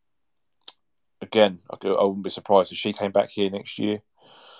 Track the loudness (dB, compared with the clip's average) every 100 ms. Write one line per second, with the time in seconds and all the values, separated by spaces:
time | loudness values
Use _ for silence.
0 | _ _ _ _ _ _ -20 -20 _ _
1 | _ _ -2 4 4 2 -12 -8 -2 2
2 | 2 0 -6 -10 2 4 4 -2 -6 -4
3 | -2 0 0 -2 -2 -4 -10 -6 -4 -4
4 | -8 _ _ -20 -20 -20